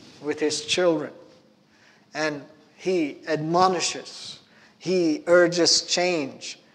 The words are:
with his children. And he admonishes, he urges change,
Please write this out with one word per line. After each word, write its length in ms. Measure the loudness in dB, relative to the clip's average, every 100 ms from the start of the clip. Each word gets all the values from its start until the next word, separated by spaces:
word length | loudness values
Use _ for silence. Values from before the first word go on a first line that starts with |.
| -20 -12
with 180 | -6 -2
his 240 | -2 -2 -4
children. 460 | 0 2 2 -2 -12 -20 -20 _ _ _ _ _ _ _
And 300 | -6 -4 -4 -12 -20 _ -10
he 400 | -4 -2 -2 -6 -4
admonishes, 1120 | -4 0 4 4 2 -2 -6 -12 -16 -16 -18 _ _ -20 _
he 460 | -2 0 2 0 4
urges 560 | 6 6 4 2 2
change, 760 | 0 -2 0 0 -4 -8 -16 -16 _